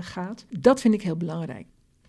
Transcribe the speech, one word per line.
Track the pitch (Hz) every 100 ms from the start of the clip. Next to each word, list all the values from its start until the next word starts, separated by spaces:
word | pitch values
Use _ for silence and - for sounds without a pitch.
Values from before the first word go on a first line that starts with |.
gaat. | 180 - 180 233 - 190
Dat | 233 262
vind | 233
ik | 214
heel | 202 165
belangrijk. | 165 165 160 104 - _ _ _